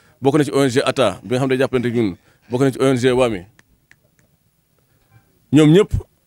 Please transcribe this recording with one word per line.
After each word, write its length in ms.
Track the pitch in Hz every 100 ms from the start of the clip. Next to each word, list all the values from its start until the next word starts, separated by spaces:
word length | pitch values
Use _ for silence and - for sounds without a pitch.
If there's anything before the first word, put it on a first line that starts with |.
| _ _
Bokk 160 | 131 156
na 60 |
ci 60 | 131
O 100 | 135
N 40 | 139
G 100 | 120
Atta 360 | 131 131 110 87
bi 120 | 95
nga 60 | 127
xam 40 | 135
ne 60 | 131
jàppalante 280 | 135 127 120
ak 60 |
ñun, 220 | 117 107 87 _ _ -
bokk 100 | 123
na 80 | 135
ci 60 | 120
O 40 | 135
N 100 | 131
G 140 | 127
Wami. 300 | 123 123 98 90 _ _ _ _ _ _ _ _ _ _ _ _ _ _ _ _ _ _ _ _
Ñoom 180 | 139 151
ñëpp 200 | 170 208 - - _